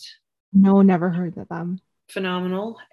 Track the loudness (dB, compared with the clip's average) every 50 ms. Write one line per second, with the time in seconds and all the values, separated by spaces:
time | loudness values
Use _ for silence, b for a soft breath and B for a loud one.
0 | -20 -20 -20 _ _ _ _ _ _ _ 2 4 4 6 6 6 6 4 4 2
1 | 0 -2 -4 -4 -6 -6 -8 -12 -14 -12 -12 -10 -8 -8 -10 -10 _ _ _ _
2 | _ _ -10 -8 -6 -6 -6 -4 -4 -6 -6 -6 -8 -8 -12 -14 -18 _